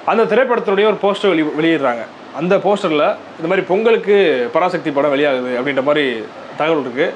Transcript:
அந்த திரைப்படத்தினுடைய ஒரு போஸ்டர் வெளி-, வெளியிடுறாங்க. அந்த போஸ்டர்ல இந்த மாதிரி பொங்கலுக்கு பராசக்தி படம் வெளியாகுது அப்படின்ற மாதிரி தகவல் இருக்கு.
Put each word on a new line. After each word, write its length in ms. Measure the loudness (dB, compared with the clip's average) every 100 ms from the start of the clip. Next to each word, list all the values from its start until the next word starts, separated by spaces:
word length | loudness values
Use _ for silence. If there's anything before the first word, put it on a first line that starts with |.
அந்த 300 | 0 0 2
திரைப்படத்தினுடைய 500 | 2 2 0 0 2
ஒரு 140 | 2 2
போஸ்டர் 280 | 0 0 0
வெளி-, 220 | 2 0 0
வெளியிடுறாங்க. 420 | 0 2 0 -2 -8 -16 -14 -6
அந்த 200 | 0 0
போஸ்டர்ல 600 | 2 0 0 2 0 -2 -10 -10
இந்த 60 |
மாதிரி 200 | -2 -2
பொங்கலுக்கு 840 | 0 0 2 2 4 4 4 2 0
பராசக்தி 380 | 0 0 -2 -2
படம் 240 | 0 0
வெளியாகுது 440 | 2 2 0 -2 -4
அப்படின்ற 220 | -2 0
மாதிரி 420 | 0 2 0 -4 -8 -14 -16 -4
தகவல் 240 | 0 0
இருக்கு. 340 | -2 -4 -4